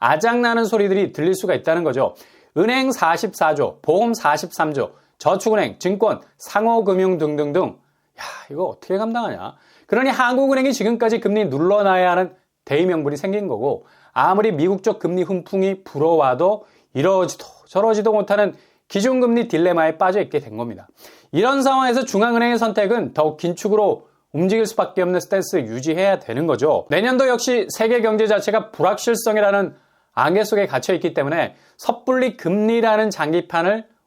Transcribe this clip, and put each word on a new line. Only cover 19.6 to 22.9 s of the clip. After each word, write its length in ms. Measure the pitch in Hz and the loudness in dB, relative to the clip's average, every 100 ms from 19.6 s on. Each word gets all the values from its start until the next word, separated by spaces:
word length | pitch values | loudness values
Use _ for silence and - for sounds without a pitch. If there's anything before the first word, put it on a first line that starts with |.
| 175 170 160 160 | 2 2 0 2
빠져 240 | 185 196 | 0 0
있게 180 | 180 147 | -2 -4
된 180 | 131 107 | -6 -8
겁니다. 300 | 120 92 - _ - - _ | -10 -10 -18 _ -20 -20 _
이런 320 | 151 233 277 | -2 0 2
상황에서 420 | 262 262 262 240 254 | 2 2 2 0 -2
중앙은행의 520 | 196 233 233 240 233 | 0 2 2 2 0
선택은 560 | 226 214 196 | 0 0 0